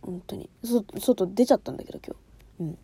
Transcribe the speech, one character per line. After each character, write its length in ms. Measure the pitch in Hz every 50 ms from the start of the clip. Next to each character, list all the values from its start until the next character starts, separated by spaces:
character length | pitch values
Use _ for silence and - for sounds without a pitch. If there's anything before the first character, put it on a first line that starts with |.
| -
本 200 | - 180 175 180
当 100 | - -
に。 140 | 202 - - _ _ -
そ-、 220 | 226 233 240 202 - - -
外 260 | - - 247 - 190
出 200 | 180 190 208 247
ち 60 | - 269
ゃ 20 |
っ 40 | -
た 140 | - - -
ん 40 | -
だ 60 | -
け 80 | - -
ど、 60 | - -
今 100 | - - - _ _ - - - - - -
日。 20 | 175
う 20 | 156 165
ん。 60 | -